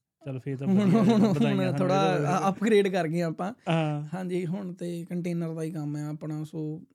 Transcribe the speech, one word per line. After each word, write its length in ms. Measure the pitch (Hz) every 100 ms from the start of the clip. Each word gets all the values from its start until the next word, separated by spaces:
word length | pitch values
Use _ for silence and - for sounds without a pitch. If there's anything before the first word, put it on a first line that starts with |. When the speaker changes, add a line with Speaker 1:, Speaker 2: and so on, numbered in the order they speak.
| _ _
Speaker 1:
ਚੱਲ 160 | - 131
ਫੇਰ 160 | 143 131
ਤਾਂ 100 | 139
Speaker 2:
ਹੁਣ, 100 | 190
Speaker 1:
ਵਧੀਆ, 260 | 202 208
Speaker 2:
ਹੁਣ, 260 | 214 220 220
Speaker 1:
ਵਧਾਈਆਂ 280 | 185 226 196
Speaker 2:
ਹੁਣ 100 | 185
Speaker 1:
ਹੋਣ 100 | 180
Speaker 2:
ਥੋੜ੍ਹਾ 380 | 185 190 190
Speaker 1:
ਇਹਦੇ 120 | 185 147
Speaker 2:
ਅ-, 220 | 180 190
ਅਪਗ੍ਰੇਡ 400 | 190 208 214 196
ਕਰ 200 | 185 165
ਗਏ 120 | 165
ਆਪਾਂ। 340 | 170 160 180 247 -
Speaker 1:
ਹਾਂ। 400 | 165 156 147 151
Speaker 2:
ਹਾਂਜੀ, 320 | 170 185 180 180
ਹੁਣ 260 | 190 190
ਤੇ 340 | 175 175 170 170
ਕੰਟੇਨਰ 460 | 180 175 170 165
ਦਾ 80 | 165
ਹੀ 80 | 160
ਕੰਮ 260 | 160 147 147
ਆ 120 | 151
ਆਪਣਾ, 360 | 151 156 156
ਸੋ 380 | 156 165 151 156 -